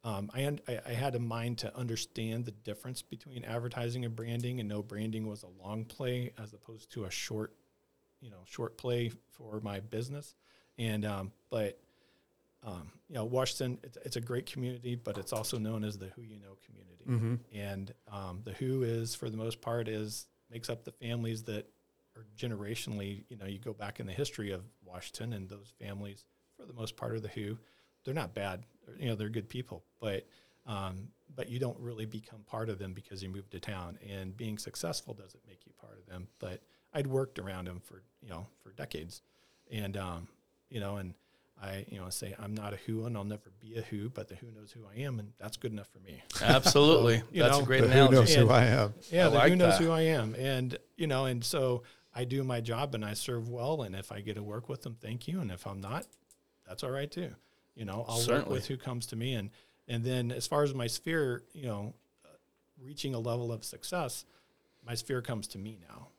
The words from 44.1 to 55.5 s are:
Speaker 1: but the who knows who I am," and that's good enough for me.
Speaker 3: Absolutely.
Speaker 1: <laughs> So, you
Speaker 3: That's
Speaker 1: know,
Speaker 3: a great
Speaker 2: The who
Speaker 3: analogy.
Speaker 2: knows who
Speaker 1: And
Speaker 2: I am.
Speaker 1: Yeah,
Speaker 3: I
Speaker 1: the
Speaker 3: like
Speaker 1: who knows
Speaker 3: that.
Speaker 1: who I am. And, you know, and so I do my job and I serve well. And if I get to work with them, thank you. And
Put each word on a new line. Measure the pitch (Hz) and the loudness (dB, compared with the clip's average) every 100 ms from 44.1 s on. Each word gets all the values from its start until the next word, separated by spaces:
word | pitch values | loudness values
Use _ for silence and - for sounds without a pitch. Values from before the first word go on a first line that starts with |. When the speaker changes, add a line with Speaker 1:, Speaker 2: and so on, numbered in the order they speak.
Speaker 1:
but | 131 104 | -8 -10
the | 95 | -12
who | 120 | -16
knows | 110 104 | -18 -20
who | 117 107 | -18 -14
I | 107 | -8
am," | 139 120 | -4 -4
and | 104 - | -8 -12
that's | 107 - | -12 -6
good | 120 | -6
enough | 107 101 | -6 -10
for | - | -18
me. | 95 71 - - | -18 -18 -8 2
Speaker 3:
Absolutely. | 113 131 - 143 147 160 117 113 | 8 8 10 10 12 12 10 6
Speaker 1:
<laughs> | |
So, | - | 4
you | 185 | 6
Speaker 3:
That's | 127 139 | 8 8
Speaker 1:
know, | |
Speaker 3:
a | 131 | 6
great | 131 | 8
Speaker 2:
The | 120 | 10
who | |
Speaker 3:
analogy. | 131 135 131 | 12 12 12
Speaker 2:
knows | 113 | 12
who | - | 12
Speaker 1:
And | 117 | 12
Speaker 2:
I | 120 120 | 12 10
am. | 127 104 107 - | 8 6 0 0
Speaker 1:
Yeah, | 165 175 | 6 8
Speaker 3:
I | |
Speaker 1:
the | 113 | 10
Speaker 3:
like | 135 | 10
Speaker 1:
who | 180 | 10
knows | 175 95 | 8 8
Speaker 3:
that. | |
Speaker 1:
who | 165 | 6
I | 160 | 6
am. | 160 156 110 113 | 4 4 2 0
And, | 131 131 127 131 - - | 0 2 0 -4 -10 -4
you | 165 | 0
know, | 131 | 2
and | 135 123 | 2 0
so | 113 160 131 123 120 - _ | 0 2 4 2 -2 -20 _
I | 117 | -6
do | 123 135 | -2 0
my | 131 120 | 0 0
job | 117 117 143 | 0 0 0
and | 123 | -2
I | 107 | -4
serve | 107 - 120 113 | -4 -2 -2 -4
well. | 120 123 156 | -4 -2 -2
And | 117 113 | -2 -6
if | 95 | -8
I | 104 | -8
get | 104 104 | -6 -6
to | |
work | 104 107 113 | -6 -8 -6
with | 131 | -8
them, | 127 117 | -8 -10
thank | 110 117 131 | -8 -8 -4
you. | 185 | -4
And | 123 | -4